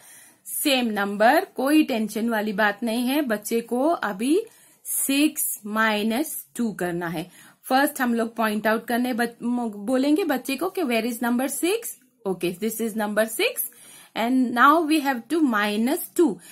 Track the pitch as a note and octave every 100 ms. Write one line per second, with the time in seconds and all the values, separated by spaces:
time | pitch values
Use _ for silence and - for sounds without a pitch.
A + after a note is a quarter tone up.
0 | - - - _ - - D4+ C4 A#3 G#3
1 | G3+ G3+ A3 D4+ F#4+ - C4 D#4 D4+ A#3+
2 | G#3+ A3 A#3 A3 G#3+ G3+ G#3+ G3+ A#3 A3+
3 | B3 C#4+ C#4 G#3 - A#3 A#3 B3 D4 E4+
4 | - F#3+ A#3+ F4 A4 - - _ - -
5 | - C#4 D4+ D4+ - - G#3 G#3+ A3 G#3
6 | A3 A3+ D#4 - - - A#3 F3+ F3+ F3
7 | F3 D#3 F3 - - _ - C4 D4 D4
8 | B3+ A#3 A3+ A3+ A3 G#3+ A3 A3+ A3+ A#3+
9 | B3 A3+ A#3+ A#3 A#3 B3 A#3 G3+ G3+ C4
10 | C#4 D4+ F4+ C4 B3+ C4+ F4+ F#4+ D4 A#3
11 | A3+ A3+ A#3+ B3 C4+ - E4 A4+ - -
12 | _ _ G3 F3+ F3 F3 A3 A3 A3+ G#3+
13 | G#3 G#3 A3+ - A4+ - - - - -
14 | - - A3+ C4 A#3+ A#3+ C4+ D#4+ D4+ D#4
15 | C#4 B3+ - D#4+ D4 G#3+ G#3 G#3 A#3 F4
16 | - - D#4+ F3+ -